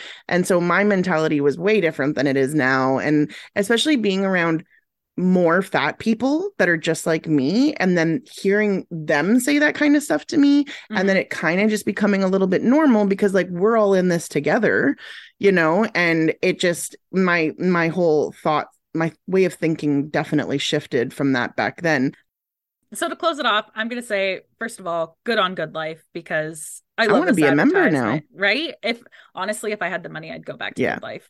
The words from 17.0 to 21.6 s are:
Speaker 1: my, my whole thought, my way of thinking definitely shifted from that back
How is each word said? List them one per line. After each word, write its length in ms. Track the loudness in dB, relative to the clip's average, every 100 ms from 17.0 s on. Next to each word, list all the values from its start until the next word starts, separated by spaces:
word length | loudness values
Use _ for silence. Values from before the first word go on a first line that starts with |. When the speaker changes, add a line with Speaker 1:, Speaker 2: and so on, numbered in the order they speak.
| _
Speaker 1:
my, 400 | 0 2 0 -2 -2
my 300 | 0 0 0
whole 420 | 0 2 2 0
thought, 380 | -2 -2 -2 -4 _ _
my 160 | -4 -4 _ -4
way 180 | 0
of 100 | 0
thinking 540 | 0 -4 -2 0 -2 -2
definitely 500 | -4 -2 -2 -2 -4
shifted 540 | -2 -4 -2 -4 -4
from 200 | -2 -2
that 240 | 0 -2
back 260 | -4